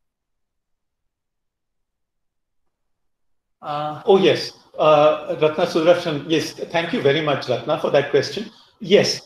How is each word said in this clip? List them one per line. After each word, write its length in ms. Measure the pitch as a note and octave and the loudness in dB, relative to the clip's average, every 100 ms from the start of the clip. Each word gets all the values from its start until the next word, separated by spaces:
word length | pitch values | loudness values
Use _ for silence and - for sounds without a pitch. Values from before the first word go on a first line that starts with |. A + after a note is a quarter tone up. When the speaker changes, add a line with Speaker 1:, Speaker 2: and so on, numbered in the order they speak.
| _ _ _ _ _ _ _ _ _ _ _ _ _ _ _ _ _ _ _ _ _ _ _ _ _ _ _ _ _ _ _ _ _ _ _ _ | _ _ _ _ _ _ _ _ _ _ _ _ _ _ _ _ _ _ _ _ _ _ _ _ _ _ _ _ _ _ _ _ _ _ _ _
Speaker 1:
Uh, 420 | D#3 D3 D3+ D3 | -10 -8 -8 -4
Speaker 2:
Oh, 140 | - F#3+ | 2 4
yes. 340 | E3+ A#2+ - - _ - | 4 0 -4 -16 _ 0
Uh, 580 | D#3 D3+ D3+ D3+ - D#3 | 4 6 4 2 -4 -2
Ratna 260 | D3+ - F3 | -2 0 -2
Sudarshan, 580 | E3+ E3 F3 F3 C#3+ D#3+ | 2 2 2 0 -6 -2
yes, 240 | D#3 - | -2 -2
thank 400 | - - E3+ E3+ | -8 -6 -4 -4
you 100 | B3 | 0
very 180 | C#3+ D3+ | 0 0
much, 280 | D3+ B2+ - | -2 -4 -4
Ratna, 300 | A2 - D#3 | -6 -4 -4
for 120 | - | 0
that 200 | D3 - | 0 2
question. 400 | C#3+ A#2+ - A3 - _ _ | 0 -2 -8 -12 -18 _ _
Yes, 400 | E3+ G3 - - | 2 2 2 -4